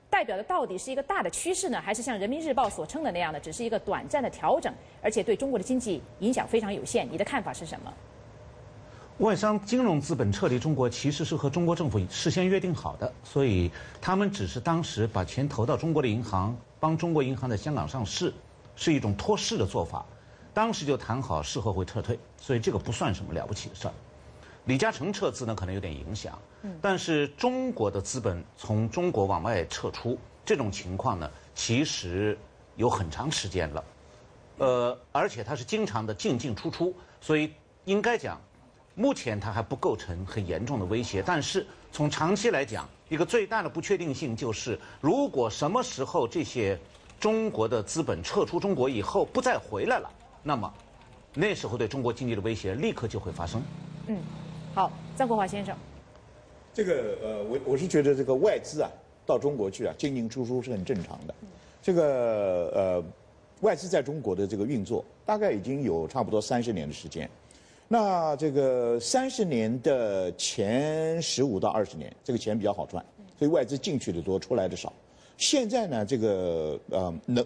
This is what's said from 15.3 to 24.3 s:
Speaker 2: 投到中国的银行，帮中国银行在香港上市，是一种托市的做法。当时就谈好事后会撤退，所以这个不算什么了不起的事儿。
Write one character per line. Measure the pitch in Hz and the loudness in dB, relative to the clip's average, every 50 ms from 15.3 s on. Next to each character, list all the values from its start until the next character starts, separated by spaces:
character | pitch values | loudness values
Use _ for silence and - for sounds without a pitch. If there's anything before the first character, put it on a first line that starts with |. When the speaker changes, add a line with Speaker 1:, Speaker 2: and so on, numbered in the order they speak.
| - 127 139 147 | 0 -2 -2 0
Speaker 2:
投 | - - 107 | 0 0 2
到 | 131 143 | 2 2
中 | - 151 165 | 0 2 2
国 | 156 156 | 2 4
的 | 135 | 4
银 | 117 104 123 | 2 2 0
行， | 113 - 95 95 98 110 123 120 - - - - | -2 0 0 0 0 0 -2 -6 -10 -16 -6 0
帮 | 156 156 160 | 0 2 2
中 | 160 175 170 | 2 0 2
国 | 160 151 | 2 2
银 | 135 131 131 | 2 2 0
行 | - 131 123 | -2 -2 -2
在 | 110 | -2
香 | 98 - 151 147 | -2 -2 -2 -2
港 | 104 76 76 | -2 -2 -2
上 | - 131 104 | -2 -4 -4
市， | - - - 175 - - - - - - - - - - | -2 -2 0 0 -2 -2 -4 -18 -20 -20 -20 -20 -20 -12
是 | - - 170 | -2 2 4
一 | 151 131 | 4 4
种 | - 104 101 | 4 2 0
托 | - - - 214 | 0 2 0 2
市 | - - - 233 160 | 2 2 -2 0 0
的 | 98 | 0
做 | - - 110 85 | 0 0 -2 -2
法。 | - - - - - - - - - - - - - - | -2 -4 -8 -8 -10 -18 -20 -20 -20 -20 -20 -16 -4 0
当 | 208 220 233 | 0 2 2
时 | 208 - 151 | 0 -2 0
就 | 143 135 | 0 0
谈 | 110 - - 113 135 | 0 0 -2 -2 -2
好 | 123 - 80 76 | -2 -2 -2 -2
事 | 76 - - 131 | -2 -2 -4 -2
后 | - 110 | -2 -2
会 | 87 95 90 | 0 0 -2
撤 | - - 113 | -2 -4 -6
退， | - - 120 - - - - | -2 -2 -4 -6 -6 -18 -20
所 | - - - 131 | -16 -4 0 0
以 | 113 | 0
这 | 110 - | 2 0
个 | 226 - | 0 0
不 | - - | -2 -4
算 | 113 - 180 123 | -2 0 0 0
什 | 87 78 - | 0 -2 -4
么 | - | -6
了 | 82 80 - | -6 -6 -4
不 | - | -6
起 | 104 - - - | -8 -8 -8 -12
的 | - | -12
事 | - - - | -8 -8 -8
儿。 | - - - - - - - - | -8 -10 -18 -20 -20 -20 -20 -20